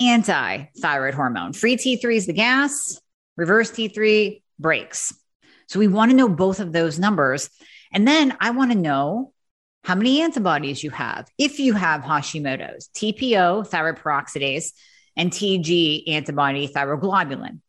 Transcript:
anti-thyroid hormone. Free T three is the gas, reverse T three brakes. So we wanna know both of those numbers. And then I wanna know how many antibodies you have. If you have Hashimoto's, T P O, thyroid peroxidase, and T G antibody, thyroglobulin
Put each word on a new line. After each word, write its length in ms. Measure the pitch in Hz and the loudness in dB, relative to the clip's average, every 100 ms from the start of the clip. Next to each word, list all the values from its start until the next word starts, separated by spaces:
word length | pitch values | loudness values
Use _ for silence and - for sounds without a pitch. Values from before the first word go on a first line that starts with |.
anti-thyroid 1120 | 247 233 208 147 104 101 147 - 160 139 135 | 2 4 2 0 -2 -6 -10 -6 -2 0 -2
hormone. 400 | 131 131 101 87 | -2 -2 -2 -8
Free 240 | - 226 247 | -2 0 0
T 180 | 262 247 | 0 -2
three 220 | 240 226 | 0 0
is 100 | 180 | 0
the 60 | |
gas, 640 | 165 233 262 285 - - - _ _ _ - | 0 2 2 0 -4 -8 -12 _ _ _ -6
reverse 360 | 170 220 220 | 2 2 2
T 160 | - 214 | -4 -6
three 560 | 214 214 214 196 - _ - | 0 2 4 2 -4 _ -6
brakes. 520 | 160 131 - - - - _ _ _ _ - | -2 -2 -4 -10 -10 -12 _ _ _ _ -8
So 120 | 190 | 2
we 80 | 208 | 2
wanna 260 | 208 226 | 4 6
know 160 | 262 240 | 6 6
both 300 | 160 190 190 | 4 0 0
of 120 | 175 | -2
those 280 | 165 165 156 | 0 0 0
numbers. 500 | 202 180 135 143 - _ - - _ | 0 2 2 0 -6 _ -20 -20 _
And 160 | 202 240 | 2 4
then 300 | 311 269 - | 4 2 0
I 120 | 220 | -2
wanna 240 | 247 247 208 | 0 2 2
know 580 | 156 139 147 226 269 _ _ _ _ _ | 2 0 0 -4 -8 _ _ _ _ _
how 120 | - 185 | -4 0
many 260 | 247 285 | 2 2
antibodies 640 | 330 254 185 147 139 131 | 2 0 0 0 -2 -6
you 80 | 151 | -8
have. 360 | - 117 - - - | -6 -8 -8 -12 -2
If 200 | 285 285 | -2 2
you 140 | 262 | 0
have 280 | 208 170 151 | 2 0 -2
Hashimoto's, 880 | 131 147 - 160 139 131 73 - - | -2 -2 -2 -6 -6 -6 -8 -16 -18
T 180 | - 214 | -6 -6
P 260 | 214 262 202 | -2 0 4
O, 260 | 175 208 | 4 2
thyroid 340 | 196 170 160 156 | -2 -2 -2 -4
peroxidase, 760 | 151 143 - 143 139 143 - _ _ _ _ - | -2 -4 -4 -6 -4 -4 -8 _ _ _ _ -4
and 160 | 175 | -4
T 240 | - 202 185 | -2 -2 0
G 500 | 156 175 156 151 165 | 2 2 2 -2 -4
antibody, 640 | 151 147 143 139 139 139 | -4 -4 -2 0 -2 -4
thyroglobulin 880 | 143 139 147 190 190 147 131 - 165 | -4 -4 -2 0 0 -2 -6 -10 -16